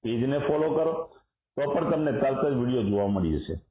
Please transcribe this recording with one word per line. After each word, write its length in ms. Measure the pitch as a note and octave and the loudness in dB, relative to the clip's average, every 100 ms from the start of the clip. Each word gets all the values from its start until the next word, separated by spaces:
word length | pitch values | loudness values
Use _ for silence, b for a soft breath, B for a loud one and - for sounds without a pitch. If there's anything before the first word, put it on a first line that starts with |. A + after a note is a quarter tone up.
પેજને 360 | A2+ A#2 B2+ C#3+ | -2 -2 0 0
ફોલો 300 | C#3+ D3+ D#3 | 0 0 2
કરો, 400 | D#3 D#3+ D#3+ - B _ _ _ - | 0 0 -2 -8 B _ _ _ -4
તો 160 | C#3+ | -2
પણ 200 | C#3+ E3 | 0 0
તમને 200 | D#3+ D3+ | 0 0
તરત 340 | A#2+ C3+ C3+ D3 | 0 0 0 0
જ 100 | C3 | 0
વીડિયો 280 | A#2+ B2+ | 0 0
જોવા 240 | G2+ G2+ G2+ | 2 2 2
મળી 320 | G2 E2+ D#2 | 2 2 0
જશે. 160 | - D#2+ _ | -4 -10 _